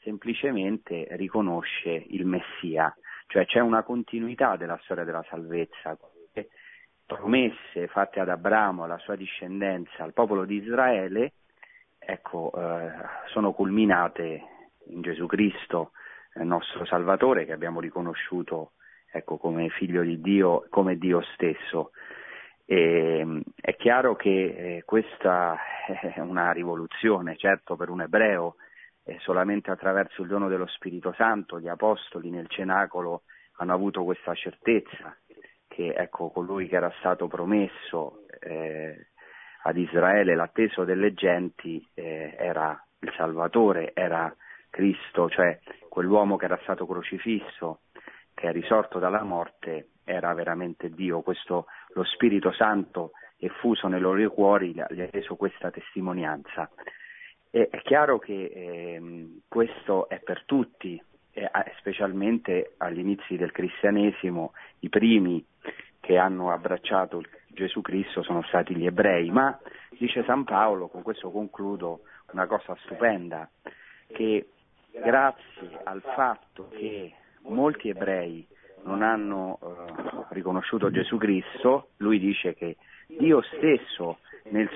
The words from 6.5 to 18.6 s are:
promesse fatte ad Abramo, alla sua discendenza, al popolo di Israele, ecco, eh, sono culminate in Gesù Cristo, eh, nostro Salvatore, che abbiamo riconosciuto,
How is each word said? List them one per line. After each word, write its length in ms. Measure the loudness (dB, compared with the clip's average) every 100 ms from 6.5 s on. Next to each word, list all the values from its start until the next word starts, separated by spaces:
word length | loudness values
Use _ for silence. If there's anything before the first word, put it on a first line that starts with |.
| _ -20 -20 _ _
promesse 840 | -14 -8 2 2 2 -2 -12 -8 -4
fatte 320 | 0 0 0
ad 80 | -2
Abramo, 560 | 0 4 4 4 0
alla 140 | -6 -8
sua 180 | -6 -8
discendenza, 880 | -8 -12 -8 -4 -2 -2 -6 -10
al 100 | -6
popolo 320 | 0 2 2
di 120 | 0 -4
Israele, 760 | -2 2 2 2 0 -2 -2 _ _ _ -20 _ _ _
ecco, 540 | -10 -10 -8 -8 -6
eh, 360 | -6 -4 -4 -6 -10 -12 -12 -6
sono 240 | 0 0
culminate 880 | 2 2 4 4 4 2 -2 -6 -6 -12 -20 -20 _ -16
in 140 | -10
Gesù 240 | -6 -6 -2
Cristo, 680 | 2 2 0 -4 -4 -4 -10 -20 -20 -16
eh, 100 | -6
nostro 400 | -2 0 -2 -8 -2
Salvatore, 580 | 0 2 4 6 4
che 80 | 0
abbiamo 280 | -4 -6 -6
riconosciuto, 920 | -6 -6 -6 -6 -6 -6 -4 -6